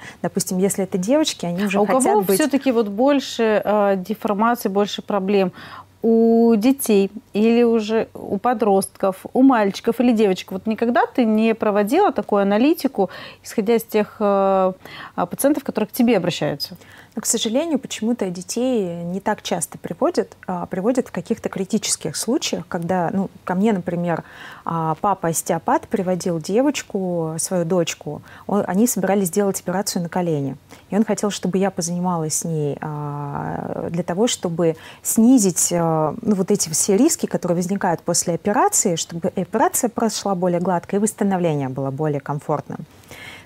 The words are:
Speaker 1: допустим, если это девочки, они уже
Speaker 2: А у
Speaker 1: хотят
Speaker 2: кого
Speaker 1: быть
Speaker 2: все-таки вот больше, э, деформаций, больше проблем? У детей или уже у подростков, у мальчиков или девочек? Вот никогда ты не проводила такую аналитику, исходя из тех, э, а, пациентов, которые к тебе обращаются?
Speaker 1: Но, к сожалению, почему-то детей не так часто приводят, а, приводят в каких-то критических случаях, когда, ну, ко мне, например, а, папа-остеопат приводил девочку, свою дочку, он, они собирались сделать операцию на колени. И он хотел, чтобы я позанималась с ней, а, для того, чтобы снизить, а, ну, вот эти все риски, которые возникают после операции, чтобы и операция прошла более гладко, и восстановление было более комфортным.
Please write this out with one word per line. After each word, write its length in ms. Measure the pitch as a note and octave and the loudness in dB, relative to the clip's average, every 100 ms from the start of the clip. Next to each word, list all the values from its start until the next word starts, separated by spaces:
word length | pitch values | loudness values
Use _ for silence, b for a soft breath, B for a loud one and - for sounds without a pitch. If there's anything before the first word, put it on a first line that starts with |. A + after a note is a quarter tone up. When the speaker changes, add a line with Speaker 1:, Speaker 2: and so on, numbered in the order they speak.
| B B | B B
Speaker 1:
допустим, 360 | F3 - - F#3 | -6 -4 -4 0
если 260 | F#3+ F#3+ | 0 0
это 140 | F#3+ G3 | -4 -2
девочки, 480 | F#3 D4 D#4 - F3 | 0 2 0 -2 -6
они 180 | F3 | -2
уже 140 | G3+ G3 | 0 0
Speaker 2:
А 40 | |
у 40 | G#3 | 2
Speaker 1:
хотят 180 | C4 | 2
Speaker 2:
кого 180 | C4 G#4 | 4 2
Speaker 1:
быть 120 | F#3 F#3+ | 2 2
Speaker 2:
все-таки 380 | D4+ C4+ C4+ | 2 0 2
вот 160 | A#3 G#3 | 0 0
больше, 720 | G3+ C4 C#4+ - - A3+ G#3 | 2 2 2 0 -2 2 2
э, 320 | - G#3 G3+ G3 F#3 | 2 2 2 0 -2
деформаций, 640 | G#3+ - G3+ A3+ A#3+ A3 | -4 -2 0 0 0 0
больше 320 | F#3+ G3+ - | 0 0 -2
проблем? 520 | - G#3 F#3+ G3+ F#3 - B B B _ | -4 -2 2 2 2 -2 B B B _
У 520 | A3+ A3+ A3+ A3+ A#3 A3+ | 2 6 6 6 6 6
детей 520 | A3+ C4+ - G3+ G3 G#3+ - | 4 2 4 4 2 -2 -8
или 320 | G3 A3 A#3 | 0 2 4
уже 460 | A#3+ A3+ G#3 A3 - | 4 2 0 -2 -2
у 240 | - - G3+ | -8 -6 -2
подростков, 880 | B3 A#3+ A3 G3 F#3+ - G3 F#3 - | 0 0 2 2 2 -2 -4 -4 -4
у 100 | - | 4
мальчиков 580 | C4+ B3 G3+ - - A3+ | 6 6 2 0 -2 2
или 100 | B3 | 2
девочек? 400 | A3 G#3+ F#3 - | 4 4 2 -4
Вот 160 | F#3+ A3 | -8 -4
никогда 380 | A3 A#3 B3+ A#4 | -2 0 2 0
ты 180 | - A3+ | 2 2
не 280 | G#3+ A3+ A3+ | 4 2 2
проводила 560 | G#3+ G3+ G#3 D4 G4+ | 2 2 2 4 2
такую 300 | - - G#3 | 2 0 2
аналитику, 680 | G3 G3+ C4+ E4+ C4 - G3 B B B - | 2 4 2 2 0 0 -2 B B B -10
исходя 300 | - G3+ A#3 | -4 2 2
из 80 | |
тех, 340 | A3+ A3 G#3 - | 2 0 0 0
э, 540 | G#3 G3 G3 F#3+ F#3 F#3 B B B - | 0 2 4 4 2 -2 B B B -6
а, 100 | F3+ | -4
пациентов, 380 | - C4+ D4+ | 0 0 0
которые 240 | - G#3+ G#3 | -2 -4 -2
к 40 | |
тебе 240 | - A#3+ A3 | 2 2 4
обращаются? 580 | F3 - D3+ D3+ - F3+ B B B | 2 -2 -2 -4 -8 -14 B B B
Speaker 1:
Но, 80 | - | -8
к 40 | - | -4
сожалению, 520 | A3+ A#3 A#3+ E4+ C#4 | -2 0 -2 0 -2
почему-то 520 | - - G#3+ A#3+ F#3+ | -4 -6 -2 -2 -4
детей 760 | F3+ F3 - B3+ B3 F#3 E3+ | -6 -8 -4 0 0 -2 -4
не 160 | E3+ F#3 | -6 -4
так 220 | A3 G#3 | -4 -4
часто 360 | - F3+ - - | -2 -4 -6 -10
приводят, 600 | - F3 D4+ D4+ F#3+ - - | -10 -2 -2 0 -4 -6 -8
а, 180 | F3+ E3+ | -6 -6
приводят 440 | F3+ G3 C4 B3 | -4 0 0 -2
в 20 | |
каких-то 380 | - E3 A3+ - | -4 -6 -4 -4
критических 640 | - F#3+ G#3+ - - - D3 | -6 -4 -2 -2 -6 -6 -6
случаях, 500 | - E3+ - F#3 E3 | -2 -2 -2 -6 -6
когда, 400 | F3+ E3+ F#3 E3 | -6 -2 0 0
ну, 180 | G3 F3+ - | -2 -4 -6
ко 100 | - | -4
мне, 200 | F3+ G#3+ | 0 2
например, 500 | G3+ F3 F3 F3 E3 - B B B | 0 -2 -4 -2 -2 -6 B B B
а, 320 | - E3 D#3+ D#3 | -6 -2 -2 0
папа-остеопат 880 | G3+ F#3+ E3+ D#3+ - E3+ - D4 - | 0 0 -2 -2 -2 -2 0 0 0
приводил 500 | A3 F3+ F3+ F#3+ E3 | -4 -2 -2 -2 -4
девочку, 960 | D#3 G3 C#4 C#4 - G3+ F#3 F3 D#3+ D#3+ | 0 2 2 0 -4 -4 -2 -2 -2 -4
свою 280 | - F#3 E3+ | -2 -2 0
дочку, 560 | F#3 E3 - - D3+ B B B | 2 0 -4 -10 -12 B B B
он, 160 | G3+ - | -2 0
они 220 | F3+ A#3+ | 2 2
собирались 400 | - F#3 G3+ F#3+ | 0 0 0 0
сделать 320 | G3+ G3+ F#3 | 0 0 -2
операцию 440 | - F3+ G3+ G3 | -4 -4 -2 -4
на 60 | E3+ | -4
колени. 460 | F#3+ F3 D3+ C#3 C#3+ - B B | -2 -2 -2 -2 -6 -16 B B
И 60 | F#3+ | 0
он 80 | |
хотел, 280 | A3 G3+ G#3 | 0 0 -2
чтобы 260 | - F#3 F#3 | -4 -2 0
я 120 | G3 | 0
позанималась 640 | F#3 E3+ F3 F3+ E3+ D#3 - | -2 -6 -2 -2 -2 -2 -4
с 80 | E3+ | -4
ней, 320 | D#3+ D3 C#3 | -2 -2 -4
а, 1120 | D#3 D3 D3 C#3+ C#3+ D3 D#3 D#3+ - - - | -6 -8 -8 -8 -8 -6 -6 -6 -6 -6 -6
для 140 | E3+ | -4
того, 240 | E3+ F3 A#3 | -4 0 0
чтобы 500 | - F#3 E3 E3+ D#3+ B B | 0 -4 0 0 0 B B
снизить, 680 | - - A3+ C4 G3 D#3+ - | -4 4 6 6 6 2 0
а, 420 | F3 E3 D#3+ D#3 - | 0 2 2 0 -2
ну, 140 | - G3 | 0 0
вот 140 | F#3 | 2
эти 200 | G3+ E3 | 0 0
все 260 | D#3+ - G3 | -2 2 4
риски, 300 | D4 - - | 4 2 -2
которые 320 | E3+ F3 F3 | -2 -2 -2
возникают 440 | F3+ G3 G3 E3 | -2 -2 0 -2
после 320 | - F3 - E3+ | 0 -2 0 -2
операции, 600 | G3+ G#3+ F#4+ - G#3 E3 | 0 2 2 2 0 0
чтобы 380 | - E3+ F3+ - | -4 -4 -4 -4
и 60 | |
операция 480 | F3+ A3 E4 - B3 | -4 0 0 0 -2
прошла 440 | - F#3 - G3+ | 0 -2 -2 -2
более 280 | F#3 F#3 F3 | 0 0 0
гладко, 340 | F3+ F3 - G3 | 0 -2 0 0
и 40 | |
восстановление 680 | G#3 - G3+ F#3+ F3 D3 C3+ | 0 0 0 2 0 0 -2
было 240 | C3 C3+ | -4 -4
более 300 | C3+ D#3 C#3+ | -2 -2 -2
комфортным. 580 | - D3 - D3 - - D#3 B B B B B | -4 -6 -2 -4 -4 -12 -14 B B B B B